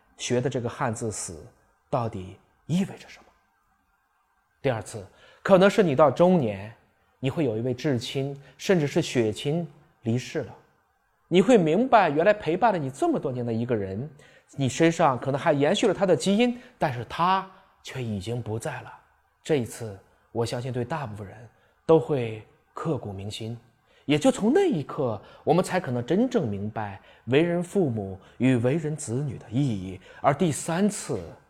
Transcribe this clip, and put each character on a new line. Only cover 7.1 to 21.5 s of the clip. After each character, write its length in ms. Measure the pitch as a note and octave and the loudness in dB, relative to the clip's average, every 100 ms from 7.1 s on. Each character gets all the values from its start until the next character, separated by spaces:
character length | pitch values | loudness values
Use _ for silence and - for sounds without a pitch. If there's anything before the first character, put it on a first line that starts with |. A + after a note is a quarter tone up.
| _ | _
你 80 | C3 | -4
会 160 | D3 C#3 | 0 -2
有 120 | G#2+ | 0
一 40 | |
位 120 | B2+ | -2
至 240 | B2 D#3 B2 | -2 -2 -2
亲， 400 | - C#3 C3+ C#3+ - - | -2 -4 -6 -8 -16 -12
甚 200 | - F#3 | 0 2
至 80 | C#3+ | 2
是 160 | F3 | 0
血 300 | - B2+ A2 | 0 0 0
亲 340 | G#2 C#3+ E3 E3 - _ _ | -2 -2 -4 -4 -12 _ _
离 160 | A#2 A#2+ | -2 -2
世 220 | - D#3+ | -2 -8
了， 140 | A2 - _ _ _ _ _ _ _ | -8 -12 _ _ _ _ _ _ _
你 120 | F3 | 4
会 160 | G3+ A#3+ | 6 6
明 300 | D#3 E3+ C4 | 6 2 4
白 220 | A#3 F3 | 4 4
原 160 | C#3+ F#3 | 4 2
来 80 | |
陪 240 | G#3 D#3 F3+ | 2 0 2
伴 160 | A#3 | 2
了 40 | F#3 | 2
你 120 | C3+ | -4
这 180 | - E4+ | -2 -2
么 100 | A#3+ | 0
多 140 | D3 | -2
年 140 | B2 A#2+ | -4 -2
的 80 | |
一 120 | A2+ A#2+ | -2 0
个 80 | |
人， 360 | A2+ F#2+ F#2+ D3 - - - _ - | -2 -2 -6 -8 -12 -20 -20 _ -4
你 100 | C3 | -2
身 240 | - E3 | 2 2
上 260 | E3 D#3 B2 | 4 2 2
可 140 | - | -2
能 80 | C3 | -2
还 140 | E3+ | 0
延 200 | C#3+ C#3+ | 2 2
续 140 | D3 A3+ | 2 2
了 60 | |
他 120 | F3 F#3+ | 2 2
的 80 | |
基 240 | D#3+ F#3+ G3+ | 2 2 2
因， 220 | B3 A#3+ - _ | 2 0 -12 _
但 140 | D#3+ | -4
是 140 | B2 A2+ | -4 -8
他 440 | - F3 F#3+ F#3 - _ _ | -2 0 0 -2 -14 _ _
却 200 | - C3+ | -14 -10
已 160 | A#2 G#2 | -6 -6
经 220 | G#2+ A#2+ | -6 -6
不 180 | G#2+ A2 | -6 -6
在 220 | D#3+ B2 | -6 -10
了。 120 | A2 - _ _ _ _ | -14 -20 _ _ _ _
这 140 | - D3+ | -2 0
一 100 | A2 | 0
次， 320 | - A2+ G2 _ _ _ | -8 -12 -14 _ _ _
我 120 | A2+ A2+ | -4 -4
相 160 | B2 | -4
信 120 | B2+ | -6
对 100 | B2 | -6
大 240 | A#2+ D#3+ B2 | -4 -6 -8
部 80 | G2+ | -10
分 100 | G2 | -14
人 240 | G2 A#2 | -16 -20